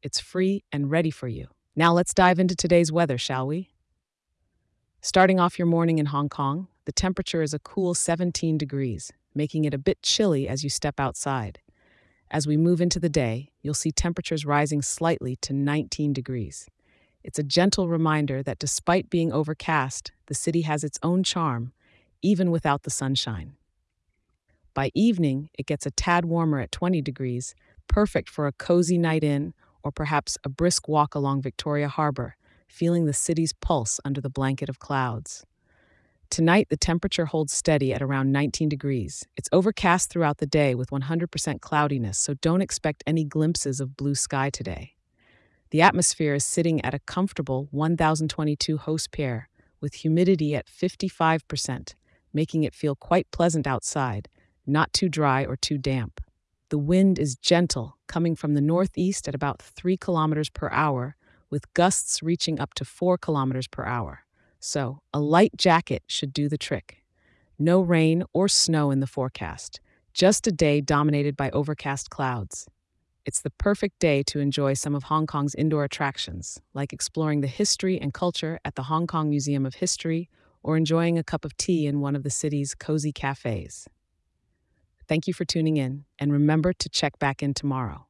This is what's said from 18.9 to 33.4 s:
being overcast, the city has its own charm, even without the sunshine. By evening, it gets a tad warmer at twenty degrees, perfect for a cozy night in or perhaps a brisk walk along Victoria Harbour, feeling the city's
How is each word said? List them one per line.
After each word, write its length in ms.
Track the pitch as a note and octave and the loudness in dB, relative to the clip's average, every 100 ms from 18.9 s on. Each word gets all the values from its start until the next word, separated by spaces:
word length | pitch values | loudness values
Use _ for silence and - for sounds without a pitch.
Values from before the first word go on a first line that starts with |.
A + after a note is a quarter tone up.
| F3+ - | 0 2
being 240 | F3 E3 | 0 0
overcast, 800 | C#3 D3+ D3+ - D#3+ C3+ - - _ _ | 0 -2 -6 -2 0 0 -6 -14 _ _
the 80 | |
city 260 | C#3+ - E3 | -6 -2 0
has 220 | D#3 D3+ | 0 -2
its 140 | D3+ - | -4 -4
own 200 | E3+ F3+ | 0 0
charm, 500 | F#3 - D#3+ A#2+ A#2+ _ _ _ _ _ | 0 0 0 -2 -6 _ _ _ _ _
even 300 | F3+ G3 F3+ | 2 2 2
without 320 | E3 D#3 C#3+ | 2 2 0
the 80 | - | -2
sunshine. 640 | - C3+ C3+ - G#2 D2+ - _ _ _ _ _ _ _ _ _ _ _ | -4 -2 -2 -2 -6 -8 -16 _ _ _ _ _ _ _ _ _ _ _
By 160 | - C3+ | -4 -2
evening, 540 | - A3 F#3+ D#3 C3 D3+ - | 2 2 4 2 0 -6 -12
it 60 | |
gets 220 | C3+ D3 - | -6 -4 -4
a 40 | |
tad 360 | - - F3 E3+ | -4 2 2 2
warmer 340 | E3 D#3+ D3 | 0 2 0
at 100 | A#2+ | -2
twenty 300 | - F3 F3+ | -2 0 0
degrees, 540 | D3 B2+ B2+ B2 C3 - _ - _ | -2 -4 -4 -4 -8 -16 _ -20 _
perfect 400 | - G#3 - - | 2 2 0 -4
for 180 | - D3 | -4 -4
a 60 | |
cozy 460 | - - F3 E3+ F3 | -4 2 4 4 2
night 260 | E3+ D#3+ | 2 2
in 300 | D3+ C#3+ D#3 - _ _ | 2 0 -2 -8 _ _
or 60 | D3 | -10
perhaps 480 | - D3+ D3 - - | -6 0 0 -2 -8
a 40 | C#3+ | -8
brisk 380 | C3+ F3 - - | 0 0 0 0
walk 260 | D3+ D3 | 2 2
along 300 | D3+ C#3 C#3 | 2 0 0
Victoria 460 | C3 - - D3 D3 | -2 -6 -4 -2 -2
Harbour, 480 | C3+ D3+ C3+ B2 - _ _ _ | 0 -2 -2 -8 -10 _ _ _
feeling 360 | - E3+ F3 | -4 0 2
the 80 | D#3 | 2
city's 400 | C#3 - E3 | 0 -2 0